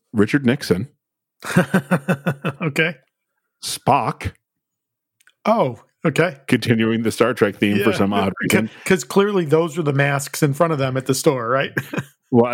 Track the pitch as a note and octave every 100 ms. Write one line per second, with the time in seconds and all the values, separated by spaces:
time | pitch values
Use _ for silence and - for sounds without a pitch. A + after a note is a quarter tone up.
0 | _ A2 G#2 C#3+ B2+ C3+ - F2+ B2 _
1 | _ _ _ _ - F3 - F#3+ - E3+
2 | - C#3 F3 C#3 D#3+ - E3 C#3 D#3+ -
3 | _ _ _ _ _ _ - - - C3+
4 | A2+ - - - _ _ _ _ _ _
5 | _ _ _ _ - A3+ D3 A2+ _ _
6 | E3 C#3 D#3+ - - A#2+ A2+ A2+ A2+ A2+
7 | A2+ - A#2 B2 G#2 G2 G#2 G2+ G#2+ G2+
8 | G2 G2+ G3 - - - A2+ - - F#3+
9 | - G3 G3+ G3 D#3+ D#3 E3+ D3 D3+ C3+
10 | C#3+ C#3 C#3 - D3+ C#3 E3+ D3+ C3+ C3
11 | C3 C3 E3 C3 A2+ C3 D3+ - - -
12 | - _ _ B2 A#2+